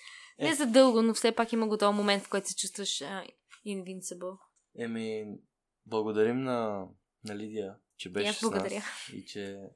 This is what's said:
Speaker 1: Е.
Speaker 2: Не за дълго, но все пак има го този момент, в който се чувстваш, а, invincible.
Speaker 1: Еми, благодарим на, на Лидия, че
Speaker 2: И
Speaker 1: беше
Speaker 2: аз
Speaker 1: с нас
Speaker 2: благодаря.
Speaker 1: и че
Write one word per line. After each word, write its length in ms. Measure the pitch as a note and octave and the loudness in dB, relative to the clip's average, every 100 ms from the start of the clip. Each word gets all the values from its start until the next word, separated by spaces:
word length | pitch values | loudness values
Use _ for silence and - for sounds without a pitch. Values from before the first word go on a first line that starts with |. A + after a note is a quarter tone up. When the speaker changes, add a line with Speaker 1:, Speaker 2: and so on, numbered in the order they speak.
| - - - - | -20 -20 -20 -4
Speaker 1:
Е. 60 | D4 | 0
Speaker 2:
Не 60 | C#4+ | 2
за 100 | C#4 | 6
дълго, 360 | A#3 C4 A3+ | 8 10 8
но 120 | A3+ | 4
все 180 | G#3+ A#3 | 4 2
пак 220 | A3+ A3+ | 2 0
има 140 | A#3 A3 | 2 0
го 100 | G#3+ | 4
този 180 | G#3 G#3 | 2 4
момент, 280 | G#3 G3+ | 2 2
в 60 | G3 | 0
който 180 | G3 G3 | -4 -2
се 80 | - | -6
чувстваш, 460 | F#3+ - G3 - | -6 -4 -6 -6
а, 220 | C#3+ G3 - _ _ - G#3 | -6 -8 -12 _ _ -16 -8
invincible. 680 | G3 F3+ F#3 F3+ F3 F3+ F#3+ _ _ _ - | -8 -8 -10 -10 -10 -10 -12 _ _ _ -10
Speaker 1:
Еми, 600 | A#2 A2+ A2 A2 G#2+ F#2+ _ _ _ _ - | -6 -4 -4 -6 -8 -12 _ _ _ _ -2
благодарим 560 | A2 G#2+ G#2+ A2 B2 | 0 0 4 4 4
на, 420 | C3 B2 A2 G2+ F#2+ - _ _ | 0 0 -2 -4 -8 -16 _ _
на 120 | A2 G#2 | -10 -8
Лидия, 400 | G#2+ G#2+ G2 G2+ _ _ | -8 -6 -8 -10 _ _
че 120 | - | -8
Speaker 2:
И 20 | |
Speaker 1:
беше 160 | F#3+ G#3 | -2 -2
Speaker 2:
аз 80 | G#3 | 0
Speaker 1:
с 40 | |
нас 100 | A3 | 0
Speaker 2:
благодаря. 320 | G3 F#3+ G#3 - - - | 0 -2 -6 -8 -12 -12
Speaker 1:
и 120 | G#2 F#2+ | -14 -12
че 340 | G#2 G2 G2 G2 | -10 -10 -10 -16